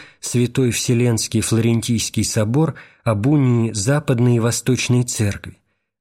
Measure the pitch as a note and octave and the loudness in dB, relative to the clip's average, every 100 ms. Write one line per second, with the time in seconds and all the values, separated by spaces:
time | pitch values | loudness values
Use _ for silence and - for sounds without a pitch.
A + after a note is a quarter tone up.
0 | - - - B2 A#2+ B2+ B2+ G#2 - A#2+ | -12 -16 -4 0 0 0 0 0 0 2
1 | B2 A2 - A2 - A2+ A#2 A#2 G#2+ A2+ | 2 0 0 -2 0 0 2 0 0 -2
2 | - - G2+ A2+ G#2 C3 D#3+ - - _ | -2 -4 -2 -2 0 0 0 -4 -16 _
3 | - G#2 B2 D3+ B2+ A#2+ A2+ G#2+ G2 D3 | -4 0 2 2 4 2 0 -2 -2 -2
4 | D3 B2 B2 A#2+ A#2 - - B2 - B2 | 0 2 2 2 0 -2 -2 -2 0 0
5 | B2 - G#2 - F2+ - _ _ _ _ | 0 -2 -2 -4 -12 -20 _ _ _ _